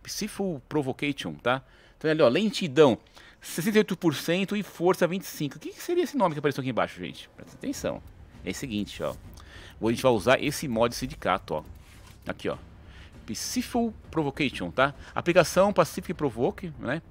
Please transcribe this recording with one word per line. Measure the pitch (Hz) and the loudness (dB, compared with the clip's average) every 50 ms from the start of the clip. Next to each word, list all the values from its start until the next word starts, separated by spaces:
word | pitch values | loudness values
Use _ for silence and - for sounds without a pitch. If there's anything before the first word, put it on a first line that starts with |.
| _ | _
Peaceful | - - - 190 214 - - 202 190 165 127 - _ | -10 -8 -6 -8 -8 -4 -4 -4 -4 -4 -6 -8 _
Provocation, | - 151 135 131 123 - 147 143 139 - - 87 76 | -2 -2 -2 -2 -4 -2 -4 -4 -4 -4 -6 -8 -10
tá? | 76 - 117 127 135 - _ - - - - _ | -2 0 0 0 0 -2 _ -20 -20 -20 -20 _
Então, | _ - 156 | _ 0 0
ali, | 156 156 | 4 6
ó, | 151 | 6
lentidão, | 120 123 175 220 208 - - 190 160 127 151 151 135 107 - - - _ - - - - _ | 6 6 4 2 0 0 -2 -4 2 8 8 8 8 8 4 -2 -20 _ -20 -20 -20 -20 _
sessenta | - - - - 156 208 208 | -14 -8 -6 -2 -2 4 4
e | 214 | 4
oito | 208 - 190 | 4 4 -2
por | - - 165 139 | 2 2 0 2
cento | - - - 170 185 196 - 202 | 2 0 0 0 0 0 -2 -2
e | 208 196 | -6 -6
força, | - - - 165 180 180 - 190 | -8 -6 0 2 2 4 4 2
vinte | 160 175 196 - | 0 0 -4 -6
e | |
cinco. | - - - 156 135 - | -10 -6 -6 -6 -6 -6
O | 156 | -8
que | - 330 | -14 -14
que | - - | -12 -10
seria | - - 349 349 349 | -4 -2 0 0 0
esse | 240 - | 0 0
nome | 277 196 175 147 | 2 2 2 0
que | 147 | 2
apareceu | 143 147 - - | 0 0 0 0
aqui | 127 135 | -4 -2
embaixo, | 117 101 87 85 - 87 | 0 0 0 -2 -2 -10
gente? | 92 71 - - - - - | -10 -10 -10 -14 -20 -20 -20
Presta | - - - - | -20 -20 -20 -16
atenção. | - - 262 277 - - 87 62 - - - - - - - - - - | -8 -8 -8 -6 -4 -4 -4 -4 -6 -12 -16 -20 -20 -20 -20 -20 -10 -8
É | 92 | -8
o | - | -8
seguinte, | - 151 131 104 104 101 - - - | -8 -8 -4 -4 -4 -4 -6 -6 -6
ó. | 80 71 - - - - - - - - - - - - - - | -6 -6 -6 -8 -14 -18 -18 -20 -20 -20 -20 -20 -20 -20 -10 -2
Hoje | - 110 120 | -2 0 0
a | |
gente | - - | 4 4
vai | 131 | 4
usar | 120 107 85 117 131 - - | 4 4 6 4 4 4 4
esse | 147 135 - - | -4 -4 -4 -6
mod | 139 113 110 117 120 120 | -4 0 2 2 0 0
sindicato, | - 131 131 156 - - 98 90 98 - - 82 | -4 -8 -8 -10 -4 0 0 0 0 0 -4 -6
ó. | 76 - - - - - - - - - - - - - | -6 -6 -10 -18 -20 -20 -20 -20 -20 -20 -20 -20 -12 -10
Aqui, | - - - - 92 | -10 -10 -6 -6 -6
ó. | 69 - - - - - - - - - - - - - - | -6 -6 -10 -20 -20 -20 -20 -20 -20 -20 -20 -20 -20 -20 -12
Peaceful | - 110 - - - - 247 240 - - 240 233 226 214 - - - | -12 -10 -8 -8 -6 -6 -6 -6 -2 -2 -2 -2 -2 -4 -10 -18 -8
Provocation, | - 165 151 139 - - 156 127 - - 98 85 | -4 -2 -2 -2 -2 -2 -2 -2 -2 -4 -8 -4
tá? | 80 - 131 143 139 - - - - | 2 2 2 2 2 -8 -18 -8 -6
Aplicação | - - 175 170 180 160 - - 180 190 208 | -2 0 4 6 6 6 6 4 4 4 4
Pacific | 202 - 165 - - 196 180 - 175 | 4 2 2 2 0 -8 -8 -8 -6
Provoke, | - 151 139 107 117 127 180 202 - - 170 143 | -2 -2 -4 0 0 -2 -2 -2 -4 -12 -12 -12
né? | 127 110 113 135 165 - - | -8 -6 -6 -6 -6 -8 -14